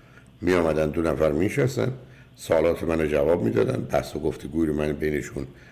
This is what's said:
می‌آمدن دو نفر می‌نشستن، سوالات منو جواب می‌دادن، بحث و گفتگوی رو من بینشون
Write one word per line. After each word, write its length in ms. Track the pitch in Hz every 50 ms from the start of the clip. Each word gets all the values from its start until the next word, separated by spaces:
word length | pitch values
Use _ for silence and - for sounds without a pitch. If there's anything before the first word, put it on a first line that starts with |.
| - - - - - - - -
می‌آمدن 500 | - 87 92 87 82 80 76 78 78 76
دو 120 | 73 85 82
نفر 300 | 82 76 69 76 78 71
می‌نشستن، 600 | 76 90 - - 139 139 131 - 117 113 117 - - - - - - - - -
سوالات 460 | - - - 85 80 78 85 82 82 -
منو 240 | 82 82 80 80
جواب 360 | 73 76 73 71 76 85 87 -
می‌دادن، 380 | - - 57 55 - - -
بحث 360 | - - - 71 65 - -
و 20 | 76
گفتگوی 480 | 76 80 69 - - 71 73 80 82
رو 80 | 78 73
من 180 | 76 76 76 73
بینشون 540 | 71 78 78 76 71 64 - - 71 67 - - - - -